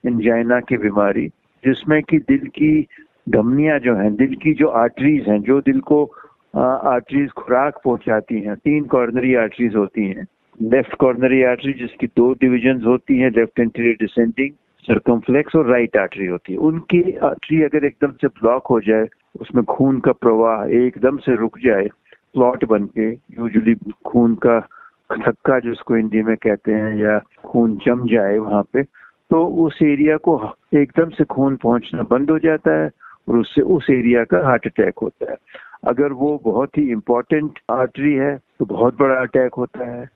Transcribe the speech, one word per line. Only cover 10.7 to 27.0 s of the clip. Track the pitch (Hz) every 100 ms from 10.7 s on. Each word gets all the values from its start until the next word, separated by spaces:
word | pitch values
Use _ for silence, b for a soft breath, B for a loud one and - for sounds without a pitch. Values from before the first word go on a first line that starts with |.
| 131 123
कॉर्नरी | - 131 123 127 131
आर्टरी | 127 120 135
जिसकी | 131 120 - 117
दो | - 120
डिवीजन | 131 131 123 123 131 110
होती | 123 - 131
हैं, | 131
लेफ्ट | 110 113 -
एंटीरियर | 117 120 117
डिसेंडिंग, | 107 110 - 117 113 139 147 _ _
सर्कमफ्लेक्स | - 107 - 117 104 131 151 165
और | 131
राइट | 123 117 104
आर्टरी | 95 - 92
होती | 87 -
है। | 92
उनकी | 156 160 160 175 185
आर्टरी | 185 - - - 160
अगर | 147 151
एकदम | 143 - 143
से | 131 139
ब्लॉक | - 113 127 -
हो | 120
जाए, | 101 110 113 _ _ -
उसमें | 110 -
खून | 110 - 135 131
का | 120
प्रवाह | 123 120 110 113 110
एकदम | 104 120 123 120 120 139
से | 123 120
रुक | 113 -
जाए, | 123 101 101 _ b b _
क्लॉट | - 123 123
बन | 117 107
के, | 101 - 110 120
usually | _ - 117 107 110 113 104 - -
खून | 120 117
का | 113 123 117 - B B B _ 113 120
थक्का | 110 - 131
जिसको | 117 110 -
हिंदी | 117 110 107
में | 110 110
कहते | 113 101 -
हैं, | 110 107
या | 107